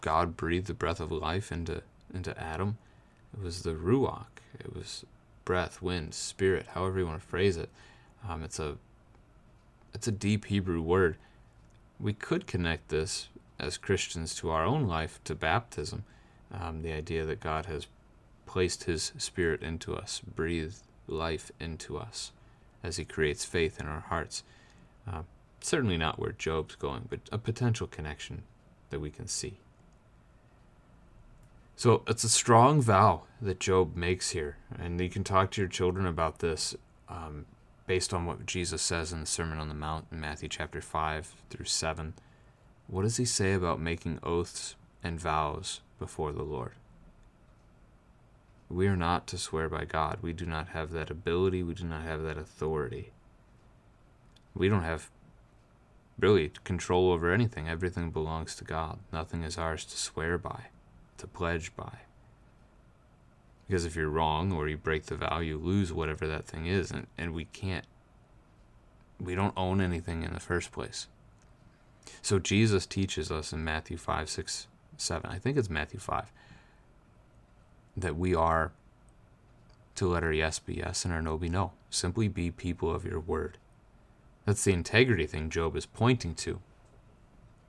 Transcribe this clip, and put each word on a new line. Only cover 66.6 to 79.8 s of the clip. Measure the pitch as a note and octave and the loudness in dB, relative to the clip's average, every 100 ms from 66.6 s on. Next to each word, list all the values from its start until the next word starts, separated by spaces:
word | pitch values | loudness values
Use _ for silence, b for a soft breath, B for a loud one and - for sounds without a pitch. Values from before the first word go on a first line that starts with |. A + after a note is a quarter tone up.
| E2 | 0
is, | G2 D2+ | 0 0
and, | D2 - - | -4 -8 -6
and | E2+ | -4
we | E2 D#2+ | -4 -8
can't, | - F#2+ F2 - - _ - - - - - - - - - - - | -6 -4 -4 -8 -18 _ -20 -20 -20 -20 -20 -20 -20 -20 -20 -20 -10
we | F#2 | -4
don't | F#2 G2+ F#2 | 0 0 2
own | F#2 G2 | 2 4
anything | F2+ E2+ E2+ E2 | 2 0 -2 -4
in | E2 | -4
the | E2+ | -6
first | - F2 - | -2 -2 -2
place. | - B1 - - - - - - - - - - - B B | -6 -8 -8 -12 -16 -20 -20 -20 -20 -20 -20 -20 -20 B B
So | - G2 | 0 2
Jesus | - G2 A2+ G2 | 4 6 6 4
teaches | - G2 F#2+ - D#2 | 2 0 0 -2 -2
us | D#2 D2+ | -4 -4
in | D#2 | -4
Matthew | D#2+ D#2+ - E2+ | -2 -2 -4 -6
five, | - D#2 D#2 | -4 -4 -4
six, | - - - - - - - | -6 -6 -8 -10 -20 -20 -6
seven, | - E2 - | -4 -4 -4
I | - | -4
think | B2+ C#3+ | 0 2
it's | G2+ | 2
Matthew | D2+ D2+ - | 0 -4 -6
five, | - C2 - B B B B B B - - - - - - - - - - - | -4 -4 -4 B B B B B B -20 -20 -20 -20 -20 -20 -20 -20 -20 -14 -4
that | F2+ D#2 | -2 0
we | F2+ | 2
are | E2+ E2 E2 D#2+ - - - - - - - - - - - | 4 6 6 2 -4 -20 -20 -20 -20 -20 -20 -20 -20 -20 -20